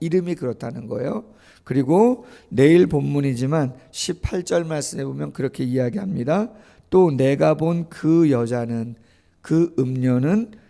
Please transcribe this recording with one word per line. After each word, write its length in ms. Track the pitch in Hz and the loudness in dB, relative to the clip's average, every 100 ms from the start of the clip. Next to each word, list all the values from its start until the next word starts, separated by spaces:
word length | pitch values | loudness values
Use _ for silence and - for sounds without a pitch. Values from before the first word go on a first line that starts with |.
이름이 340 | 165 180 175 | -2 0 0
그렇다는 540 | 175 127 113 123 117 110 | -4 -6 -6 -8 -10 -8
거예요. 440 | 117 135 214 - - _ _ | -6 -4 -6 -10 -20 _ _
그리고 640 | - 131 131 175 233 247 - - - | -4 -2 2 4 4 2 -6 -20 -6
내일 380 | 113 139 170 180 | 4 6 6 4
본문이지만 880 | 156 139 143 139 120 131 160 135 131 - | 0 -2 -2 -2 -2 -2 -2 -2 -6 -16
십팔 520 | - - 165 - 190 | -10 -8 -6 -6 -6
절 200 | 180 175 | -2 -2
말씀에 400 | 165 156 139 - | -2 -4 -6 -8
보면 280 | 135 139 143 | -8 -8 -8
그렇게 320 | - 131 - | -6 -6 -4
이야기합니다. 880 | 131 127 123 196 190 156 120 175 220 - - _ _ | -4 -2 -2 -4 -6 -4 -2 -2 -2 -8 -20 _ _
"또 220 | 185 180 | 4 4
내가 420 | 135 135 139 156 | 4 2 2 2
본 340 | 156 160 170 165 | 2 0 -2 -6
그 420 | - 151 165 160 | -4 2 4 4
여자는, 640 | 127 117 120 117 117 113 113 _ _ _ _ | 2 0 -4 -4 -6 -6 -12 _ _ _ _
그 320 | - 160 170 - | -2 0 0 0
음녀는 760 | 127 131 127 123 139 202 233 - _ | -2 -2 0 0 2 0 -2 -10 _